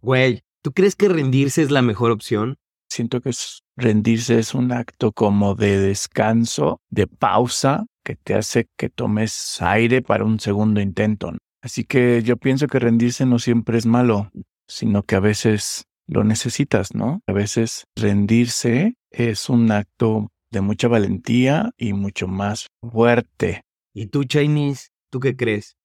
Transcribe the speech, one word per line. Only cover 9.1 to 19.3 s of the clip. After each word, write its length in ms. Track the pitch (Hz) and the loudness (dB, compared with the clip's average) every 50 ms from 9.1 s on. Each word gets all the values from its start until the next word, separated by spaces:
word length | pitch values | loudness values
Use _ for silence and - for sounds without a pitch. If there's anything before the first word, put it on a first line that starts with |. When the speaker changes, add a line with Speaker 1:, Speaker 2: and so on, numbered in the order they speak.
| 104 107 110 107 - - - - - - 87 | -2 -2 -2 -4 -4 -8 -10 -10 -8 -2 0
Speaker 2:
aire 400 | 85 101 107 117 117 123 127 123 | 2 2 2 4 2 2 0 2
para 220 | - 104 104 104 | 0 0 0 2
un 160 | 107 110 107 | 0 -2 -2
segundo 400 | - 110 101 101 107 107 107 104 | -2 -2 -2 0 0 0 0 0
intento. 500 | 101 98 90 - 107 107 107 101 - 82 82 - _ _ _ _ | -2 -2 -2 -2 0 0 0 -2 -6 -10 -10 -12 _ _ _ _
Así 240 | - 120 - - 117 | -16 -12 -8 -8 -8
que 380 | _ - 131 123 123 120 117 110 | _ 2 2 4 4 4 2 2
yo 120 | 113 123 | 0 -2
pienso 300 | 120 - 135 131 131 147 | 0 0 -2 0 0 -2
que 120 | 135 - 135 | 0 0 0
rendirse 480 | 123 120 113 117 117 120 120 - 139 | 2 2 2 4 2 0 0 0 0
no 140 | 131 123 120 | 2 2 2
siempre 380 | - - 120 117 110 - 113 117 | 2 0 0 0 0 0 -2 0
es 60 | 113 | 2
malo, 460 | 117 113 123 123 120 110 101 104 107 _ - - _ _ _ _ _ | 2 2 4 4 2 2 0 -2 -6 _ -18 -18 _ _ _ _ _
sino 340 | - - - 113 101 101 98 | -14 -6 -2 0 0 0 0
que 140 | - - | 2 0
a 40 | 98 | 2
veces 680 | 95 107 104 - - 113 107 104 - - - - - _ _ _ _ | 2 2 0 2 2 2 2 2 -2 -6 -10 -10 -12 _ _ _ _
lo 160 | - - - 104 | -4 -2 0 2
necesitas, 720 | 107 110 - - 120 - - 147 - - 107 98 - - | 2 0 0 -2 -6 -2 -2 -2 0 0 0 0 -2 -6
¿no? 260 | 110 104 117 156 208 _ | -4 -4 -4 -4 -6 _
A 60 | - 98 | -4 -2
veces 520 | 101 101 107 - 120 113 110 - - - _ _ | -2 -2 -2 0 -2 -2 -2 -4 -12 -16 _ _
rendirse 1000 | - 110 101 101 101 101 101 113 117 120 120 - - - 120 113 127 175 220 247 _ _ _ | -2 0 2 2 2 2 4 4 2 2 2 -2 -4 -2 0 0 2 0 0 -2 _ _ _
es 380 | - - 120 117 | -6 -4 -2 -2